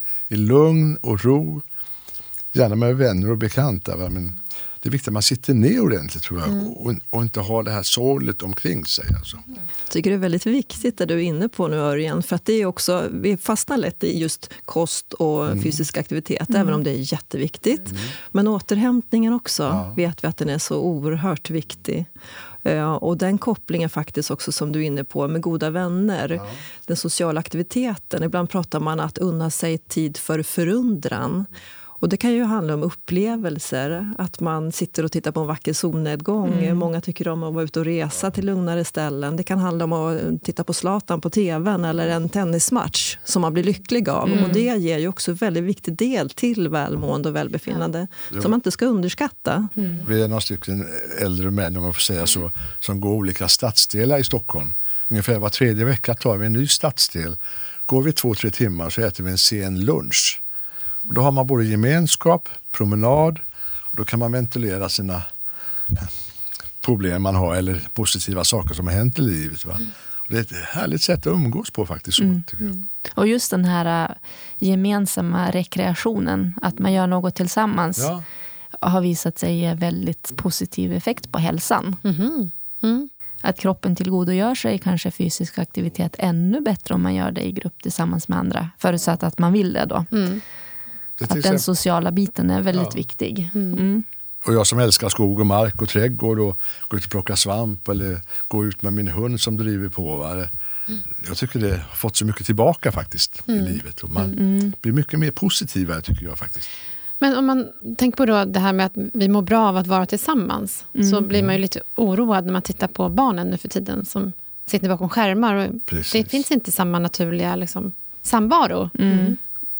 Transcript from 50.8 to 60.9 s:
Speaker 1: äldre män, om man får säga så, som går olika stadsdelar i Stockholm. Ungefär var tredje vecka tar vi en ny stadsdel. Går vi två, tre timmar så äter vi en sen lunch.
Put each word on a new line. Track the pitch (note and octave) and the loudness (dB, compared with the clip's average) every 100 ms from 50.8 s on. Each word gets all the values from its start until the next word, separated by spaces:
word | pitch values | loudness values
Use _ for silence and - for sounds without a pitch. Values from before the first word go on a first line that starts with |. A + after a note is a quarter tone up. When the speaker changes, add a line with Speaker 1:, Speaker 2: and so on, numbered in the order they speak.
| - E2 - - | -6 -10 -10 -4
Speaker 1:
äldre | G2+ F2+ F#2 | -2 0 0
män, | G2+ F2 F2+ | 0 0 -2
om | |
man | F2+ | -4
får | - | -2
säga | - F2+ E2+ | 0 0 0
så, | F#2+ E2+ - - - | -2 -4 -8 -14 -8
som | - G2 | -4 -2
går | G2+ | 0
olika | G#2+ F#2+ - F#2+ | 0 0 -2 2
stadsdelar | - A#2+ - - G#2 B2 C#3+ | 2 2 2 2 2 2 2
i | |
Stockholm. | B2 A#2+ - D#2 D2 - _ _ - | 2 -2 -4 -8 -8 -12 _ _ -4
Ungefär | G#2+ G2+ A2 | 0 2 2
var | G#2 | 2
tredje | - B2 G#2 A#2+ | 0 0 2 0
vecka | C3 - | 0 -2
tar | A#2 B2+ G2 | -2 0 0
vi | G#2+ | 0
en | |
ny | A2+ C#3 | 0 2
stadsdel. | - D#3 - - E2+ E2 E2+ _ - - - - | 0 0 0 -2 -2 -6 -8 _ -20 -20 -18 0
Går | C3 | 2
vi | D3+ | 2
två, | D3+ B2 G#2 | 2 0 0
tre | A2 | -2
timmar | - A2+ E2+ E2 | 0 0 0 -4
så | A2+ | -2
äter | A2 - | -2 -2
vi | F#2 | -2
en | F#2 | 2
sen | - G#2+ F#2+ F#2 G#2+ | 2 2 -2 0 2
lunch. | D#3+ B1 - - - _ _ _ - _ | 0 0 0 0 -2 _ _ _ -20 _